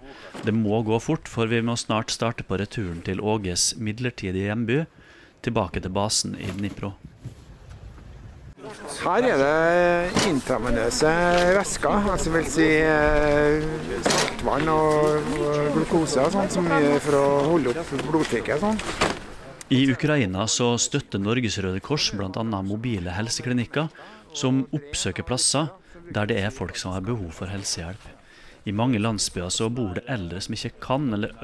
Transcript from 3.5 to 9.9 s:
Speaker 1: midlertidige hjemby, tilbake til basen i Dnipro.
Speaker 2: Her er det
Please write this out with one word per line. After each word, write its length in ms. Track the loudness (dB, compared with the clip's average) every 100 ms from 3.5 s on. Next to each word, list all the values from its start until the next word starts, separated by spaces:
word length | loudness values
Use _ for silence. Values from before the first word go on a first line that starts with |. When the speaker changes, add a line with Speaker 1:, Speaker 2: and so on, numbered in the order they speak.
| -2 -2 -2
Speaker 1:
midlertidige 680 | -6 -4 -6 -6 -4 -2 -2
hjemby, 380 | -2 0 0 -2 -8 -20 -20 -20 _
tilbake 400 | -2 0 -2 -4
til 100 | -4
basen 460 | -2 0 0 -4 -6
i 80 | -8 -6
Dnipro. 380 | -6 -6 -10 -10 -18 -18 -18 -18 -20 -20 -20 -18 -18 -18 -18 -18 -18 -18 -20 -18 -16 -14 -12 -6
Speaker 2:
Her 240 | 0 2 4
er 160 | 4
det 840 | 4 4 4 4 4